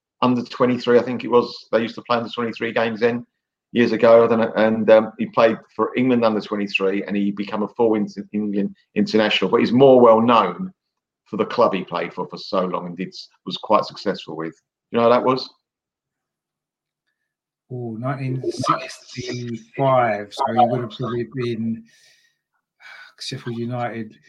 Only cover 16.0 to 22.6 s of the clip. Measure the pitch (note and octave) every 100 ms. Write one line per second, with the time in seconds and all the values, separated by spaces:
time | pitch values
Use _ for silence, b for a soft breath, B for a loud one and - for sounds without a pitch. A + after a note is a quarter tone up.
16 | _ _ _ _ _ _ _ _ _ _
17 | _ _ _ _ _ _ _ B2 A#2 A2
18 | B2+ C#3 C3 C3 F4 - - - - -
19 | - B2+ B2 B2 A#2+ A2+ - - C3+ B2+
20 | A#2+ G#2 G2+ - B2+ A2+ A#2+ B2 A2+ -
21 | A#2 A#2+ A#2 C3+ A#2+ A2 A2+ A2+ b b
22 | b b b b _ _